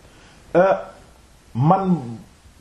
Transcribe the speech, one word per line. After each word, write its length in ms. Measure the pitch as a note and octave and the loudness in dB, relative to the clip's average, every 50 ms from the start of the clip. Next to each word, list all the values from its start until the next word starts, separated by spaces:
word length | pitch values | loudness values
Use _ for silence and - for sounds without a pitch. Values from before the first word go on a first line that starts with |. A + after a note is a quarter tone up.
| _ - _ - - - - - - - - | _ -20 _ -20 -20 -20 -20 -20 -14 -4 0
Euh, 180 | E3+ F#3 G3 F#3+ F#3+ - - - - - - - _ _ _ _ _ _ - - | 2 2 2 0 -2 -4 -14 -20 -20 -20 -20 -20 _ _ _ _ _ _ -12 -4
man 420 | A2+ C3+ D#3 F#3 F#3+ G3 F#3 F3 D3 B2 A#2 A2+ A2+ - - - _ _ - - _ | 0 2 2 2 2 2 -2 -2 -2 -4 -10 -14 -16 -18 -20 -20 _ _ -20 -20 _